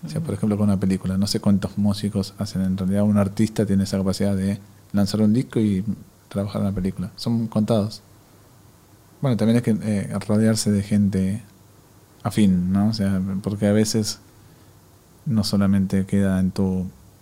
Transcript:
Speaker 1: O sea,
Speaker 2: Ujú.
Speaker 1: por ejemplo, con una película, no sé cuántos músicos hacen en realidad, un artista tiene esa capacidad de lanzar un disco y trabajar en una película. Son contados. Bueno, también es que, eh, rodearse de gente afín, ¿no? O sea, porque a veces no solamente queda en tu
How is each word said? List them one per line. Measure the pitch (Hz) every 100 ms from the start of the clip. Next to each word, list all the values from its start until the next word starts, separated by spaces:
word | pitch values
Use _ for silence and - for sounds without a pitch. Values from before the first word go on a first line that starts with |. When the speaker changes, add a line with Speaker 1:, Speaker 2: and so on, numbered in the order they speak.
| 160
Speaker 1:
O |
sea, | 151
Speaker 2:
Ujú. | 160
Speaker 1:
por | 101
ejemplo, | 110 104
con | 104
una | 98
película, | 98 95 92 92
no | 104
sé | 113
cuántos | 107 101 95 -
músicos | 104 101 101 101 95 -
hacen | 101 92
en | 95 92
realidad, | 92 98
un | 104 104
artista | 101 101 107 - 101
tiene | 98
esa | 98 98
capacidad | 95 92 101 98
de | 95 101 - - -
lanzar | 101 101 104
un | 107
disco | 113 131 -
y | 107 95 104 98 - _ _
trabajar | 101 101 107
en | 101
una | 98
película. | 92 - 92 -
Son | - 117 113
contados. | 110 107 113 104 - - - - - - - - - _ - _ -
Bueno, | 143 113
también | 107 117
es |
que, | 120 107
eh, | 104 104 73 101 -
rodearse | 107 110 110 -
de | 104
gente | 101 104 101 95 95 104 - - - - - - _ -
afín, | - 107 104 92 90
¿no? | 95 104
O |
sea, | 110 98 98 95 95
porque | 98 101 104
a |
veces | 104 107 113 107 - - - - - - - _ - _ - -
no | 113
solamente | 101 101 98 101 95 98 95
queda | 101 98 92
en | 92
tu | 92 95 92 92 - - -